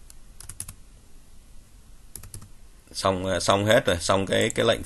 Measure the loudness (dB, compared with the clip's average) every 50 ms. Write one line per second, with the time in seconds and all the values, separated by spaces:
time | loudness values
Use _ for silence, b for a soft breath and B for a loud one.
0 | -20 -20 -20 -20 -20 -20 -20 -18 -18 -18 -16 -16 -16 -16 -16 -18 -20 -20 -20 -20
1 | -20 -20 -20 -20 -20 -20 -20 -20 -20 -20 -20 -20 -20 -20 -20 -20 -20 -20 -20 -20
2 | -20 -20 -18 -18 -18 -16 -16 -16 -16 -16 -18 -20 -20 -20 -20 -20 -20 -12 -10 -2
3 | 0 0 0 0 -2 -2 -2 0 2 4 4 4 6 6 4 4 6 4 0 0
4 | 2 2 2 2 2 0 0 2 2 0 0 2 2 2 2 0 -2